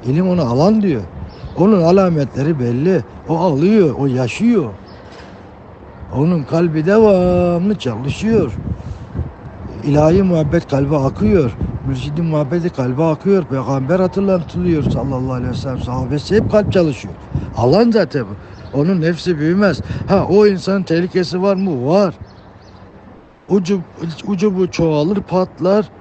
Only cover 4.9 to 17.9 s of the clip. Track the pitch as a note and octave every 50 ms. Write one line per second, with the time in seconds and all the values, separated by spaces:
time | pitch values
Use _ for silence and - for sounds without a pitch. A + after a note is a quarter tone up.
4.9 | - - - - - - - - - - - - - - - - - - - -
5.9 | - - - - - B2+ C#3+ E3+ F3+ E3 C3+ A2+ C#3 E3 F3 E3+ D3+ D#3 D3+ F3
6.9 | G3+ A3 A3+ G#3+ G3 F#3 F3+ F3+ F3+ F3 F3 F3 F3 E3+ F3 G3+ G#3+ - - -
7.9 | A2+ G#2+ B2+ C#3+ D3+ - - G#3+ A3+ G#3+ D#3+ A#2 G2+ - - - - - - -
8.9 | - - - - - - - - - - - - - - - - - - A2 C#3+
9.9 | C#3+ C#3+ D3+ D#3 E3+ G3 G3 F#3 F3 D#3+ D#3 D3 D3 E3+ - - - C3+ C#3+ C#3
10.9 | D#3 D3 C3+ C3+ B2 - F#3+ G#3+ G#3+ F3+ D3 A#2 - - - - - - - C3
11.9 | C3+ B2+ B2 C#3+ D3 D#3 E3+ E3 D#3 D3+ D3+ C3 E3+ F3 E3 F3 E3+ - B2+ B2
12.9 | B2 C3+ D#3+ E3 D#3 D3+ - F#3+ G3 F#3+ E3 - C3+ C3+ B2+ - C#3 C3+ C3 C3
13.9 | F3 F#3 F#3 F3+ - F#3+ G3+ G3 F#3+ F3+ D#3+ - - E3+ F3+ F3+ E3+ D3+ C#3 B2+
14.9 | - B2 A#2+ C3+ C#3 B2+ C3 C3 B2+ B2+ B2 B2+ B2 - - C3+ B2+ A#2+ - -
15.9 | B2 C3 C4 B2 C#3+ D3 - - F#3 G#3+ - - - G#3+ G#3 C#3 A2 - F3 D#3
16.9 | C3 - - G2+ - - - - - - - - - - A2+ B2 D3+ G3+ A#3+ A#3+